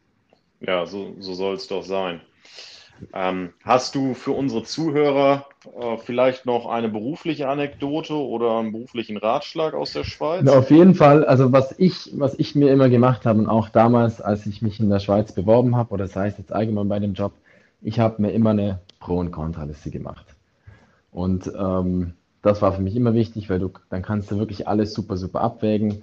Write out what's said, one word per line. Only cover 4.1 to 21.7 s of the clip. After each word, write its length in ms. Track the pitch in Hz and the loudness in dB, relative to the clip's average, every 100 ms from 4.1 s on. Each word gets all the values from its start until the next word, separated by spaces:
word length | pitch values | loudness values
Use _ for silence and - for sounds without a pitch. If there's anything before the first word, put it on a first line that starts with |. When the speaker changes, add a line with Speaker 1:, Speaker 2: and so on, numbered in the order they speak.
Speaker 1:
für 200 | 120 139 | -4 -6
unsere 300 | 120 139 113 | -4 -2 -4
Zuhörer, 840 | 113 - 160 143 147 139 139 139 - _ - - | -8 -6 -2 0 2 2 2 2 -4 _ -20 -10
äh, 160 | 120 113 | -8 -8
vielleicht 480 | - 120 131 131 | -6 0 0 0
noch 220 | 123 117 113 | -4 -4 -2
eine 240 | 117 113 | -4 -4
berufliche 580 | 107 113 170 170 147 135 | -4 -8 -8 -8 -6 -4
Anekdote 640 | 143 143 - 143 156 156 | -4 -6 -6 -6 -6 -4
oder 460 | 151 127 113 117 113 | -6 -4 -2 -2 0
einen 140 | 110 | -4
beruflichen 440 | 110 123 117 110 107 | -8 -10 -10 -8 -4
Ratschlag 560 | 110 139 - 165 156 | -2 -2 -4 -6 -4
aus 220 | 143 - | -4 -8
der 100 | 147 | -8
Schweiz? 380 | 139 - 147 175 | -10 -6 -6 0
Speaker 2:
Na, 80 | 135 | 4
auf 180 | 135 127 | 4 8
jeden 240 | 151 185 | 8 10
Fall. 300 | - 147 151 | 8 8 8
Also 260 | 156 131 131 | 6 4 6
was 240 | 135 135 - | 4 2 0
ich, 320 | 185 - - | 0 0 -10
was 260 | 131 135 - | -4 -4 -2
ich 160 | 147 | -2
mir 160 | 147 139 | 2 4
immer 200 | 139 131 | 6 6
gemacht 340 | 120 123 120 | 6 4 2
habe 140 | 120 107 | 2 2
und 100 | 107 | 2
auch 220 | 110 110 | 0 2
damals, 500 | 117 117 120 117 113 | 4 6 4 2 -2
als 240 | 98 104 | -4 -4
ich 160 | 104 101 | -6 -6
mich 200 | 110 101 | -6 -2
in 100 | 107 | 0
der 100 | 98 | 0
Schweiz 320 | 98 101 107 | 2 0 0
beworben 440 | - 95 120 123 120 | -4 2 4 4 0
habe, 180 | 117 | -2
oder 140 | 98 95 | -6 -6
sei 180 | 95 101 | -4 -6
es 100 | 101 | -6
jetzt 160 | - | -8
allgemein 360 | 92 110 104 101 | -4 -2 -2 -2
bei 100 | 101 | -2
dem 160 | 104 | -4
Job, 180 | 95 101 - _ _ _ _ | -4 -6 -8 _ _ _ _
ich 180 | - 113 | -6 0
habe 220 | 113 - | 0 0
mir 120 | 104 | -2
immer 180 | 101 110 | 2 2
eine 300 | 107 101 95 - _ | 2 0 -6 -12 _
Pro- 180 | - 90 | -6 -4
und 120 | 87 | -4
Kontraliste 600 | 76 80 82 73 73 76 | -6 -8 -8 -12 -12 -12
gemacht. 360 | - - - _ _ _ _ - - _ _ _ | -12 -14 -16 _ _ _ _ -20 -20 _ _ _
Und, 400 | 87 92 92 90 - | -6 -4 -4 -6 -6
ähm, 540 | 95 | -4